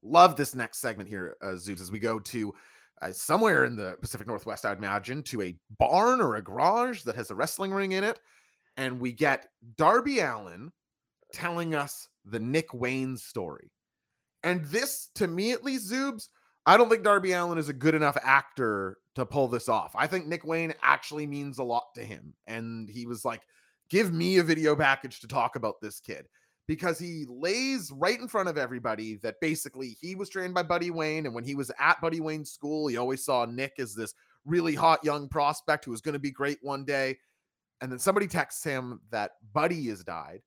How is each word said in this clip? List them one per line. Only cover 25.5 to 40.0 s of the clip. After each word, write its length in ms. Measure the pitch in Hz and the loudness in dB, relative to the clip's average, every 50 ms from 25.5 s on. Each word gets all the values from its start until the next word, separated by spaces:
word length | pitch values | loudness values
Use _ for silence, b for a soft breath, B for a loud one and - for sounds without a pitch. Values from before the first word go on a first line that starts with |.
| - | -2
about 260 | 131 113 107 98 - | -2 -4 -4 -4 -4
this 180 | - 104 98 - | -10 -12 -12 -12
kid." 280 | _ - 98 69 - _ _ _ _ _ _ _ _ | _ -12 -12 -12 -12 _ _ _ _ _ _ _ _
Because 320 | - 156 156 180 180 165 - | -6 -4 -2 0 -2 -2 -2
he 260 | 175 175 170 160 147 123 | -6 -10 -8 -10 -10 -10
lays 640 | 123 127 151 175 202 240 262 269 269 254 175 147 | -10 -4 -2 0 0 0 0 0 -2 -2 -4 -8
right 280 | 139 135 160 185 240 233 | -4 0 0 0 0 0
in 80 | 240 | -4
front 220 | 247 - 214 190 180 | -4 -2 0 0 0
of 80 | 156 | 0
everybody 600 | 147 135 120 127 123 113 120 110 107 110 110 110 | -2 -2 -2 -4 -6 -4 -4 -4 -4 -4 -8 -8
that 220 | 101 - 113 110 - | -6 -6 -6 -4 -2
basically 580 | - 156 156 156 - 143 _ 131 135 123 110 - | -2 -2 -2 -2 -6 -10 _ -10 -12 -12 -12 -12
he 140 | - 170 190 | -12 -10 -8
was 140 | 185 196 190 | -8 -10 -8
trained 240 | - 196 185 180 180 | -6 -6 -6 -2 -2
by 100 | 180 175 | -2 0
Buddy 280 | 160 175 175 175 175 | 2 0 0 0 -2
Wayne. 360 | 170 165 156 156 156 156 156 | -2 -2 -2 -2 -2 -2 -4
And 60 | 135 113 | -4 -6
when 100 | 117 120 | -6 -6
he 120 | 139 139 | -4 -4
was 160 | 139 135 - - - | -4 -4 -4 -2 2
at 220 | 139 156 170 - | 4 4 4 4
Buddy 180 | 165 165 165 165 | 2 -2 -2 -2
Wayne's 320 | 160 160 156 156 147 - | -4 -4 -6 -6 -8 -12
school, 360 | - - - 147 151 156 151 | -14 -10 -6 -4 -2 -2 0
he 100 | 147 120 | 0 0
always 260 | 117 123 127 135 131 - | 0 0 0 -2 -2 0
saw 220 | - 135 123 120 | 0 2 2 2
Nick 280 | 113 120 123 135 135 _ - | 0 -2 -6 -6 -6 _ -8
as 160 | 131 110 98 | -8 -8 -6
this 200 | 110 113 104 - b b b b b b | -8 -8 -8 -8 b b b b b b
really 300 | 143 165 175 165 165 151 | 0 0 2 2 2 2
hot 280 | - 160 165 160 151 - | 4 6 6 6 6 4
young 260 | 151 147 147 143 131 | 0 0 0 -4 -4
prospect 560 | - 156 143 143 151 - _ - 151 151 - | -2 2 2 2 0 0 _ 0 0 0 0
who 60 | 139 | -8
was 100 | 117 110 | -10 -6
gonna 180 | - 156 147 143 | -6 -6 -6 -4
be 120 | 135 143 | -4 -6
great 260 | 131 - 139 143 147 - | -4 -2 -2 -2 -2 -4
one 220 | - 139 139 135 139 | -6 -8 -6 -6 -4
day. 340 | 135 143 135 135 131 131 131 _ _ _ _ _ _ _ _ _ _ _ _ | -2 0 0 0 0 -2 _ _ _ _ _ _ _ _ _ _ _ _ _
And 100 | 127 131 | -8 -8
then 80 | 127 123 | -6 0
somebody 280 | - 196 190 208 202 | 0 2 4 4 2
texts 360 | 175 175 175 143 - - - - | 2 0 -2 -2 -2 -4 -6 -4
him 380 | 156 139 131 127 123 120 - _ _ | -4 -4 -4 -4 -8 -12 -14 _ _
that 200 | 117 107 104 - - _ 113 107 101 | -4 -4 -4 -4 -6 _ _ -4 -2
Buddy 340 | 151 156 175 175 165 143 | 0 0 0 0 -2 -4
has 160 | 120 107 92 | -6 -6 -8